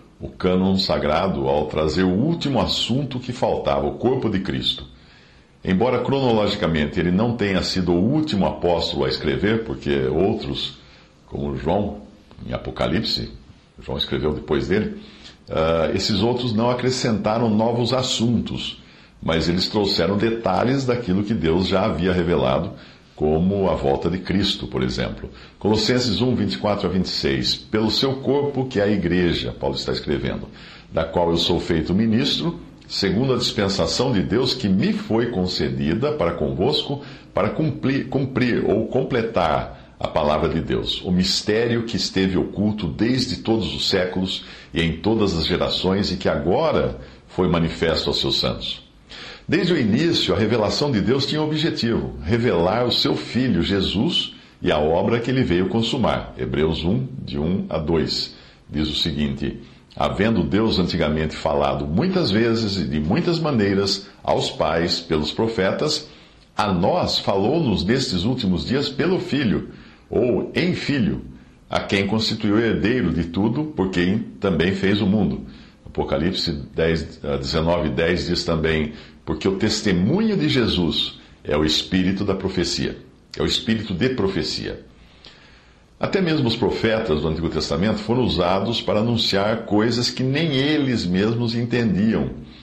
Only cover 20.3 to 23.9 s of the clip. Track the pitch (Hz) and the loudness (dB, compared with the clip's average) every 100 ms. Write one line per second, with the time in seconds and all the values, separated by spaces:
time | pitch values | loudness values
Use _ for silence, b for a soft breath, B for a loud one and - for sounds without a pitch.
20.3 | 113 92 92 110 139 127 120 - 92 104 | 0 0 2 2 2 0 -2 0 0 0
21.3 | 113 80 85 95 95 107 78 92 90 85 | 0 2 2 2 2 2 0 0 2 2
22.3 | 82 64 67 98 - B B B - 76 | 2 2 0 -2 -8 B B B -2 0
23.3 | 80 92 101 95 78 67 | 2 2 2 2 0 0